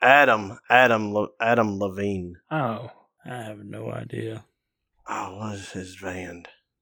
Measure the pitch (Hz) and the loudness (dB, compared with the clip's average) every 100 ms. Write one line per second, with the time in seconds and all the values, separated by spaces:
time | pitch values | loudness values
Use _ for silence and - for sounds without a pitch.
0 | 123 139 135 110 98 120 - 123 127 113 | 6 8 8 4 0 -8 4 6 6 4
1 | 104 104 104 - 113 117 107 98 98 95 | 0 -2 -2 -2 0 2 2 0 -6 -4
2 | 101 95 87 87 - 156 123 107 120 - | -4 -4 -8 -14 -8 -4 -4 -6 -12 -20
3 | _ _ - 123 110 104 104 107 113 - | _ _ -14 -12 -12 -14 -14 -12 -10 -10
4 | 113 117 110 110 - _ _ _ _ _ | -10 -10 -8 -10 -16 _ _ _ _ _
5 | - 104 95 95 110 98 95 98 92 92 | -12 -10 -10 -10 -10 -10 -12 -14 -14 -14
6 | 95 92 90 87 - _ _ _ | -12 -10 -12 -14 -20 _ _ _